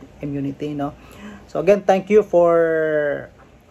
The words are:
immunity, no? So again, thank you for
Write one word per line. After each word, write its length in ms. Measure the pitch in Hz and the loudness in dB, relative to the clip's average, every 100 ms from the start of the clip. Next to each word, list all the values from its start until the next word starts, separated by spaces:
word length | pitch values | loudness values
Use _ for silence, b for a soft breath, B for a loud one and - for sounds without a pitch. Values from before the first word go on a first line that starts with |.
| - - | -16 -14
immunity, 480 | 147 143 139 139 147 | -10 -8 -8 -8 -10
no? 240 | 147 143 - B B B B - | -8 -8 -10 B B B B -12
So 80 | 151 | -4
again, 240 | 165 208 | 2 2
thank 240 | 196 190 190 | 2 0 4
you 160 | 208 | 2
for 1040 | 202 175 170 170 165 160 156 151 147 139 123 - - - _ | 4 2 4 4 2 0 0 0 -2 -4 -10 -20 -20 -20 _